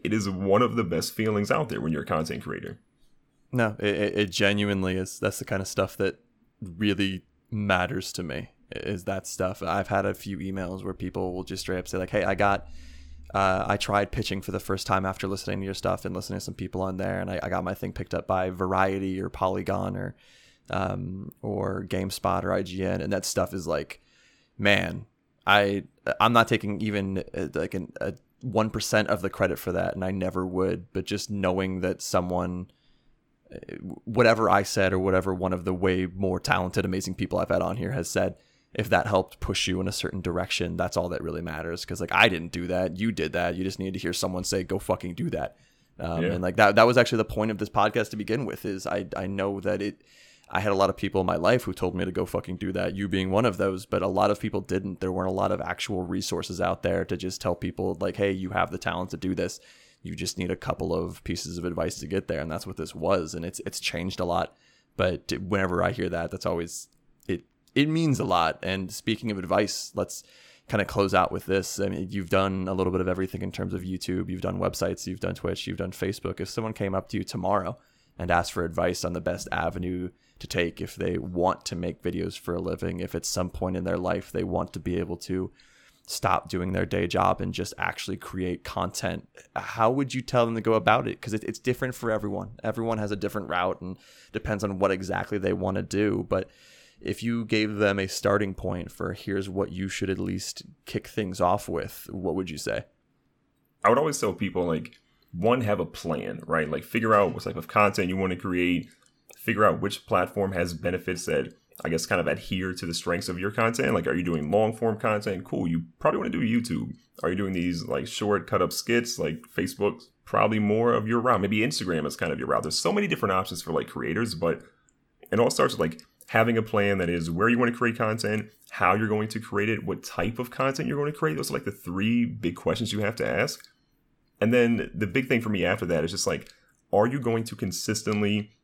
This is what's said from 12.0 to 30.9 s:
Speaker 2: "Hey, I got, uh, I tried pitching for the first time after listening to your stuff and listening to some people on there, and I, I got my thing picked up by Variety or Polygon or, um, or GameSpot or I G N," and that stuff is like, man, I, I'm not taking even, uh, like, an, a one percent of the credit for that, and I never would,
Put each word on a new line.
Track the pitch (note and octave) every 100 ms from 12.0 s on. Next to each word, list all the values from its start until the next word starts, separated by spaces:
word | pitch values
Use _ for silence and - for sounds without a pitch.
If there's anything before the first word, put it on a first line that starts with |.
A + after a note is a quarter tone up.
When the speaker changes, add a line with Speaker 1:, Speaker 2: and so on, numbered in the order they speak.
| F2+
Speaker 2:
"Hey, | G#2+
I | F#2 F#2+
got, | G2+ G2 - - - - - - -
uh, | G2 G2 F#2 -
I | G2+
tried | - G2+ G2+
pitching | - G#2+ F#2+
for | F#2+
the | F#2+
first | - F#2+ -
time | F#2+ F#2+
after | F#2 G2
listening | G2 - G2
to | F#2+
your |
stuff | F#2+ F2+ F#2+ F#2
and | F#2
listening | - F#2+
to | -
some |
people | - F#2 F#2
on | F#2+ F#2
there, | F#2+ F#2+
and | F#2+
I, | F#2
I | -
got | F2+ F2+
my |
thing | F#2+ F#2+
picked | - F2+
up | - -
by | F#2 F#2
Variety | F#2 F#2 F#2+ F#2+ G2 F#2+ F#2+
or | F#2
Polygon | - F#2+ F#2+ F#2+ F#2+ F#2+ F#2+
or, | F#2+ - _ - - _ -
um, | F#2 F#2+ G2 F#2+ F#2+ - -
or | G#2+ G2 G2 F#2+
GameSpot | F#2+ F#2+ F#2+ - F#2 F#2 F#2
or |
I | F#2+
G | F#2 F#2 F#2
N," | F#2
and | F#2
that | G2 -
stuff | - F#2
is | F#2+ E2
like, | D2+ D2+ - _ _ _ _ _ -
man, | G2+ G2 F2 F2 - _ _ _ -
I, | G#2 G2+ G2+ - _ - -
I'm | A2+
not | A#2+ A2+
taking | A2 G#2 G2+
even, | G#2+ G2+ G2 F#2+ - -
uh, | D#2+ D2
like, | F2+
an, | F#2+ - -
a | - - _ _
one | B2+ G#2 G#2+
percent | A2+ - G#2+ G#2
of | G2+
the | F#2+
credit | - G2 -
for | -
that, | F2 F2+ -
and | F#2
I |
never | F#2+ F#2 F#2 F#2
would, | F2+ F#2 F2+ F2